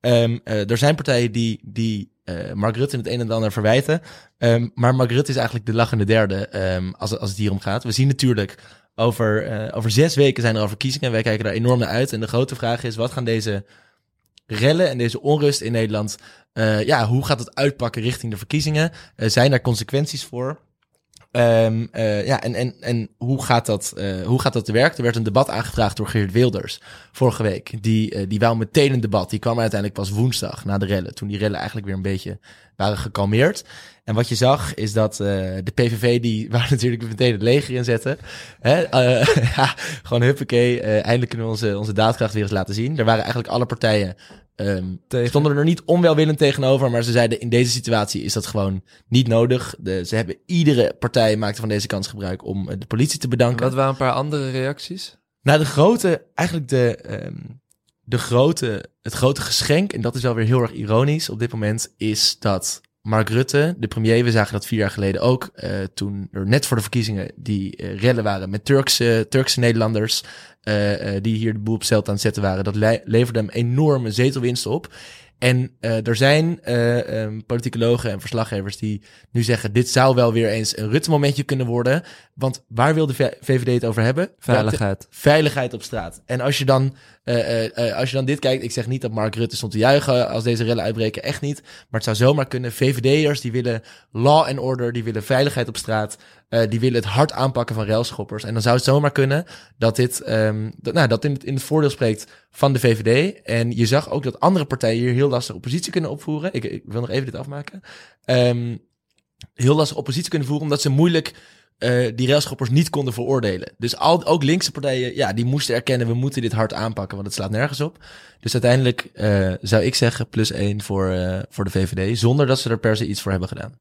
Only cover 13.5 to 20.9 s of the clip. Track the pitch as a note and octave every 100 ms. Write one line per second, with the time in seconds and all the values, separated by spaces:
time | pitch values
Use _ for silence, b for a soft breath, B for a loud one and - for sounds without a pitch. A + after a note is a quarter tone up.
13.5 | G2+ G2+ b b b _ _ _ _ _
14.5 | G#2+ C3 D#3+ F3+ B2+ A#2+ A2 C#3 D3+ D3
15.5 | C#3 A2 A#2 A2+ G#2+ G#2 - B B B
16.5 | - A2 G#2+ G#2+ C#3+ A2 B2 C3+ C#3 A#2
17.5 | - C#3+ C#3 A#2 A#2 A2+ B2+ A#2 G#2 G#2
18.5 | D3+ D3+ D3+ E3 B B - A2 - C#3
19.5 | C3 B2+ A#2 - C3+ D3+ C#3+ - A#2+ C3
20.5 | D#3 _ _ _